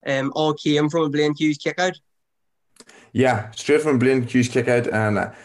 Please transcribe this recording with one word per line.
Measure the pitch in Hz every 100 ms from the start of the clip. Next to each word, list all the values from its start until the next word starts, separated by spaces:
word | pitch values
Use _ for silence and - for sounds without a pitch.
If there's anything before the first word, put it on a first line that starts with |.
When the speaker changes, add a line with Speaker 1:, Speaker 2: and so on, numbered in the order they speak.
| -
Speaker 1:
um, | 135 135 147
all | 156
came | 147 156 147 151
from | 165
a | 156
Blaine | 147 151 147
Hughes | 156 143
kick | 160 -
out. | 180 135 _ _ _ _ _ _ _ _ - - -
Speaker 2:
Yeah, | 113 131 110 -
straight | - - 147
from | 151 131
Blaine | 127 131
Hughes | 120 131 120
kick | 131 123
out, | 120 113
and | 110 107 104
I, | 95 -